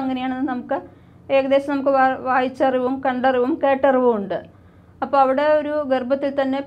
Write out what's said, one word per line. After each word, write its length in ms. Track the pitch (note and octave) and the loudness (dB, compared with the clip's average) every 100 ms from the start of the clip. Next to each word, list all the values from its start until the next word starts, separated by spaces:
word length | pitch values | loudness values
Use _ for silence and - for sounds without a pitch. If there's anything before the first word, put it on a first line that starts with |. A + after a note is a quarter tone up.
അങ്ങനെയാണെന്ന് 460 | C4 B3+ C4 B3+ C4+ | -2 -4 -4 -4 -4
നമുക്ക് 260 | B3 - - - - - - - C4+ | -6 -6 -6 -8 -20 -20 -14 0 2
ഏകദേശം 340 | C4+ C#4 C#4+ | 4 2 2
നമുക്ക് 180 | C#4 C4+ C4+ | -2 2 2
വാ-, 220 | C4 C4 B3+ | 2 0 -2
വായിച്ചറിവും 640 | B3+ B3+ C4 C4 B3+ B3+ C4+ C4+ | 0 0 0 0 0 -2 -2 -2
കണ്ടറിവും 460 | B3+ C4 B3+ B3 D#4+ | 0 2 2 0 0
കേട്ടറിവും 500 | C#4 C4 C#4 B3+ B3 G#3+ | 0 2 2 4 2 0
ഉണ്ട്. 200 | G3 - - - - - - - | -2 -8 -8 -20 -20 -20 -18 -10
അപ്പോൾ 140 | B3+ C#4 | -2 2
അവിടെ 240 | C4 C4 D4+ D4+ | 2 2 2 2
ഒരു 140 | D4 D4+ C#4 | 0 -4 -2
ഗർഭത്തിൽ 380 | C4 B3 C4+ C#4 C#4 | -2 -2 -2 -2 -2
തന്നെ 200 | C4+ C4+ | -2 -2